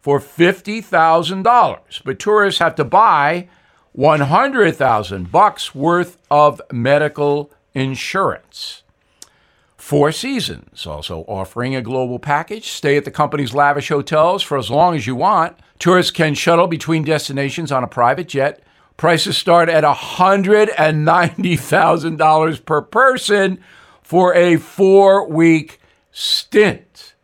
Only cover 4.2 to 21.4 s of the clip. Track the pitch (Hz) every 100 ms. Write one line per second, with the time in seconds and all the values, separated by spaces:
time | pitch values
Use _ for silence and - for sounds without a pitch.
4.2 | 139 175 269 269 196 - 131 110 92 98
5.2 | 90 156 208 - - 135 151 175 175 _
6.2 | _ 147 147 113 - 120 120 143 151 147
7.2 | 143 143 147 _ _ 139 135 131 - 190
8.2 | 180 85 _ - - - _ _ _ _
9.2 | - _ _ _ _ _ - 147 143 156
10.2 | 262 269 - 73 - - - 73 78 82
11.2 | 80 101 95 - 123 135 113 127 127 123
12.2 | 151 147 165 214 - - 151 147 143 135
13.2 | 147 151 131 135 143 143 - 147 139 156
14.2 | 160 190 - 139 107 135 180 160 113 123
15.2 | 175 202 165 - _ _ 170 185 175 -
16.2 | 156 143 - 170 175 165 151 160 151 156
17.2 | - 139 139 131 160 135 123 - 120 135
18.2 | 175 135 139 - _ _ _ _ 156 165
19.2 | - - - 170 170 160 151 135 - -
20.2 | 180 196 190 208 214 165 156 156 151 170
21.2 | 175 -